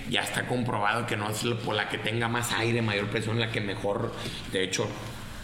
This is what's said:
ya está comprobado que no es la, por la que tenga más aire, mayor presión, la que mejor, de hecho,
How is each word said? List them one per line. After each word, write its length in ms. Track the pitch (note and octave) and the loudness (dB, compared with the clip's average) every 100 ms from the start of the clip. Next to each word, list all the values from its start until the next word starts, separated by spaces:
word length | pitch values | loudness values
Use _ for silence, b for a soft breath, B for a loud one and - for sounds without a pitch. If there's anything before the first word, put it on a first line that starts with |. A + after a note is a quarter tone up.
| - | 0
ya 100 | G2+ | 0
está 260 | G2+ A#2 - | 2 -2 0
comprobado 600 | B2 A#2 G#2+ G2+ A#2 A2+ | 0 0 2 2 2 0
que 100 | G#2+ | -2
no 140 | G#2 | -2
es 120 | A2 | 0
la, 120 | A#2+ A#2+ | 0 0
por 200 | - G#2 | 0 0
la 120 | G2+ | 0
que 80 | G#2+ | -2
tenga 320 | A2 A#2 A#2 | 0 0 2
más 240 | A#2+ A#2 | 0 0
aire, 300 | F#2+ A#2 A#2 | 2 2 4
mayor 240 | A2 G2+ G2+ | 4 2 2
presión, 340 | A2+ G#2+ A#2 | 0 0 0
la 100 | A2+ | 0
que 120 | A2 | 0
mejor, 500 | G2+ F#2 G2+ G2+ A2+ B A2+ B - | -2 -2 0 0 -2 B -6 B -2
de 120 | F#2+ | 0
hecho, 220 | F#2 - G#2+ - - - - - | 2 0 -2 -4 -8 -10 -10 -8